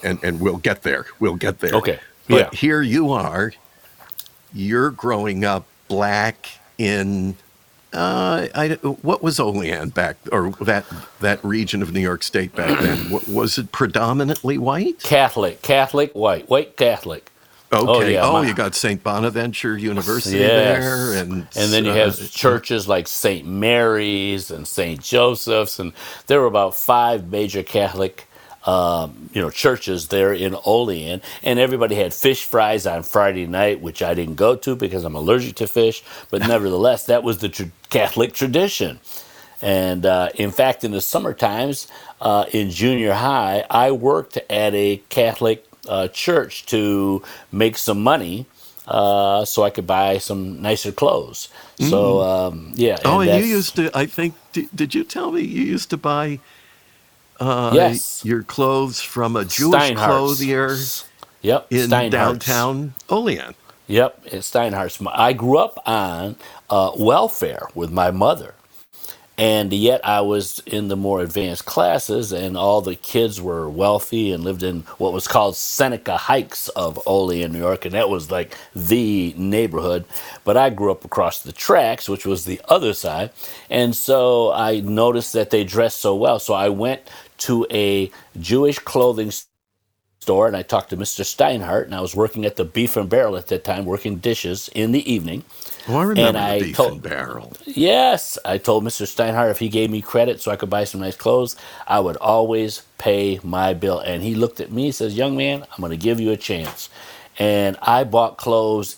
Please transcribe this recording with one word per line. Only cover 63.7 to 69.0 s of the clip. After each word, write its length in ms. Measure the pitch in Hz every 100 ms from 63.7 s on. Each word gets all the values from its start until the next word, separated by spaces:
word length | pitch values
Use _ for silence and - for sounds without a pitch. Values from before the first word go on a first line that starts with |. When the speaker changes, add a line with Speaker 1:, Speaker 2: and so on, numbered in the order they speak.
| _ -
Speaker 2:
Yep, 400 | 104 127 - -
at 100 | 95
Steinhardt's. 580 | - 123 117 98 92 -
My, 120 | 98 -
I 180 | 120
grew 240 | 127 120 147
up 220 | 196 - -
on, 500 | 113 95 85 95 110 - - -
uh, 220 | 101 95 -
welfare 720 | 107 147 220 - 80 - - -
with 160 | 85
my 200 | 90 90
mother. 440 | 92 110 175 - - _ - - -